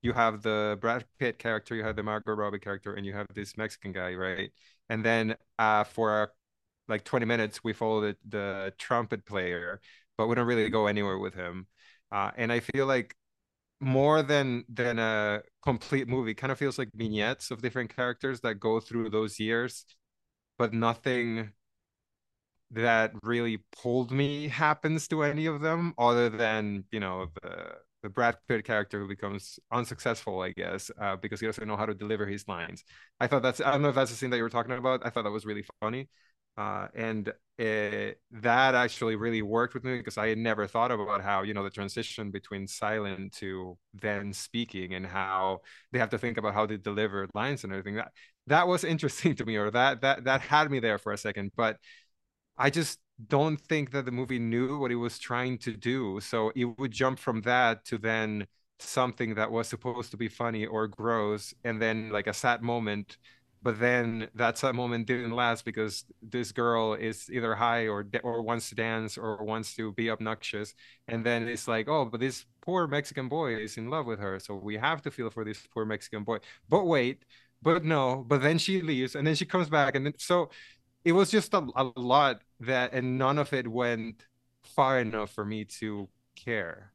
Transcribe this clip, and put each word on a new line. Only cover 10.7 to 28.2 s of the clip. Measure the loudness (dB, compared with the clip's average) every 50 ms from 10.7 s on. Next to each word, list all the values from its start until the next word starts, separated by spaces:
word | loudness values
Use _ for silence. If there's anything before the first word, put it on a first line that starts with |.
| 4 2 4 4
anywhere | 2 2 0 -2 -2 -2
with | -4 -6 -6
him. | -8 -8 -8 -8 -10 -14 _ _ _ -20 -20 -20 _ _ _
Uh, | -4 -2 -2 -2 -2
and | -4 -2 0
I | 0 0
feel | -2 -2 -2 0 2
like | 2 2 0 0 -4 -12 _ _ _ _ _ _ _ _ _ _ _ _ _
more | -2 2 4 6 6 6 6 6 4
than, | 4 4 4 4 2 0 -2 -4 -8
than | -4 -2 0 0 2 2
a | 2 2 2 2 2 0 0 -2 -4 -10 _ _ 0
complete | 2 2 2 0 -2 0 0 0 0
movie, | 0 0 0 -2 -4
kind | -4 -2 -4
of | -2 0
feels | -2 -2 -2
like | -2 -6 -6 -6
vignettes | -6 -4 -2 0 2 2 0 0 -2 -6 -10 -8
of | -4 -4
different | -2 -2 -2 -4 -4 -2
characters | -2 -2 -2 -2 _ -4 -4 -4 -2
that | -2 -2 -2 0
go | 0 2 2 2
through | 0 -2 -4 -2 -2 0
those | 0 0 0 0 -2 -4
years, | -2 0 0 0 0 -2 -6 -10 -18 _ _ _ _ _ _ _ _ _ _ _ _ _ _ _
but | 0 0 2
nothing | 2 2 2 2 2 0 0 0 0 0 -2 -2 -4 -6 -8 -12 _ _ _ _ _ _ _ _ _ _ _ _ _ _ _ _ _ _ _ _ _ _ _ -4
that | 2 4 6 6 6 4 2 0 -4 -4
really | 0 0 2 2 0 -2 -4 -8 _ -20 -8
pulled | -4 0 0 0 0 0
me | 0 0 2 0 0 -4 -6 -6
happens | 0 2 4 4 4 2 2 0 0 0 -2
to | -2 -2 0 2
any | 0 0 0 -2
of | -2 -2 0
them, | 0 0 0 2 0 -2 0 4
other | 6 6 6 6 4 4
than, | 4 2 2 2 2 2 0 0 -2 -4 -6 _
you | -6 -4
know, | -4 -2 -4 -4 -6 -8 -10 -12
the, | -12 -10 -10 -10 -10 -12 -14 -16 -20 _ _ _ -12
the | -8
Brad | 0 2